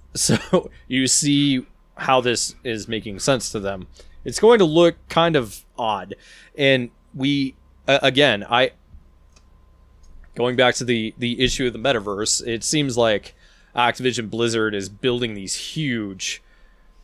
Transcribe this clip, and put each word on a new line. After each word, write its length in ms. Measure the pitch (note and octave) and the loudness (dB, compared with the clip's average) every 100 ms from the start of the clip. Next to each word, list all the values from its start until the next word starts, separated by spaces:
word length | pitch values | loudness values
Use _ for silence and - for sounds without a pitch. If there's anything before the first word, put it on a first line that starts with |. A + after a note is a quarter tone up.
<laughs> 120 | - | -12
so 560 | - - A2+ - F#3 - - - | -4 0 0 2 0 -2 -10 -4
you 180 | B2+ C3 | -2 0
see 600 | - D3 C#3+ C#3+ C3 - _ _ - | 2 2 2 2 0 -4 _ _ -6
how 260 | - C3 | 2 4
this 320 | B2 A2+ - - | 4 0 -4 -8
is 240 | C3 A2 G2 | -8 -8 -6
making 300 | A2+ G#2+ F#2+ | -8 -8 -4
sense 320 | - C3 - | -2 0 -2
to 100 | A2 | -6
them. 280 | G2 G2 F2 - - - | -6 -8 -12 -20 -20 -14
It's 160 | - A#2 | -10 2
going 180 | G#3+ A#3+ | 4 6
to 60 | |
look 320 | F3 D#3 E3+ E3+ - | 6 6 4 2 -2
kind 260 | E3 E3+ D#3 | 0 2 2
of 300 | A2 - - - | -2 -8 -16 -6
odd. 380 | A#2 G2+ F#2 G2 - - - - | -4 -4 -6 -16 -18 -20 -18 0
And 340 | C#3 C3 A#2+ - _ | 2 2 0 -12 _
we, 400 | C#3+ C3+ C#3+ C3+ - _ _ - | -4 0 0 -2 -6 _ _ 0
uh, 120 | C#3 | 2
again, 440 | C3+ C3 C#3+ G#2 G2+ | 2 4 4 2 0
I, 220 | A#2+ C3 - _ - - _ _ _ _ _ _ _ _ _ - - - | 2 2 -2 _ -20 -20 _ _ _ _ _ _ _ _ _ -20 -20 -14
going 220 | - B2 B2 | -4 0 4
back 180 | B2 - | 4 2
to 80 | |
the, 300 | A#2+ A#2+ A2 - | 0 0 -2 -4
the 220 | A#2+ A#2+ | -4 0
issue 260 | B2+ - B2+ | 0 0 -4
of 80 | |
the 40 | A2 | -2
metaverse, 640 | B2 A#2+ G2+ G2 A2 - A#2+ | -2 0 -2 -4 -2 -4 -4
it 180 | A2+ | -6
seems 320 | - D#3 C#3 A#2 | -2 -2 0 2
like 380 | A2+ G#2 - - - _ _ - | 2 0 -4 -18 -20 _ _ -2
Activision 540 | A#2+ - B2+ A#2 G#2+ | 0 0 -4 -4 -6
Blizzard 440 | A2+ A#2 A2+ A2 | -2 0 0 -2
is 140 | G#2 G2 | -4 -8
building 460 | G#2 B2+ A#2+ A#2+ | -4 -2 -2 -4
these 200 | G#2 F#2 | -6 -10
huge, 880 | - - D#3 D3+ A#2 G#2 F#2+ - - _ _ - _ _ _ | -10 -8 -6 -4 -4 -6 -8 -10 -10 _ _ -20 _ _ _